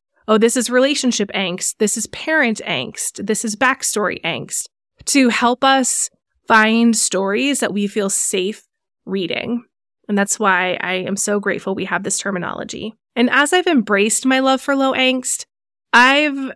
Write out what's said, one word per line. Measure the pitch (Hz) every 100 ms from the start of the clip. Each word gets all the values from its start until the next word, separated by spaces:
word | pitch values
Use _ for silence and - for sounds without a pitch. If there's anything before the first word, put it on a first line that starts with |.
| _ _ -
Oh, | 220
this | 233 254
is | 233
relationship | 247 269 285 254 - 208
angst. | 202 190 180 - -
This | 208 233
is | 214
parent | - - 320 247 208
angst. | - 143 131 - - - 202
This | 214
is | 226 214
backstory | 254 262 - 214 214 -
angst, | 165 127 - - - _ _ _
to | - 285 247
help | 208 240 247
us | 269 269 254 - - _ _ _ -
find | 220 214 226 233 220
stories | - 185 196 214 269 262
that | -
we | 202 202
feel | 220 196
safe | 196 - 196 185 214 _ _ _ _ -
reading. | 190 175 - - 240 - _ _ _ -
And | 202
that's | 202 -
why | 202 185 180 -
I | -
am | 185 180 196
so | - 208
grateful | 196 - -
we | 190
have | 185 180
this | 196 -
terminology. | 196 185 175 - - - 220 - _
And | - 240
as | 262 294
I've | 370 359
embraced | 294 202 202 214 - 262
my | 262
love | 269 262
for | -
low | 269 269
angst, | 262 262 254 - - - _ _ _ _
I've | 233 254 277 302 277 269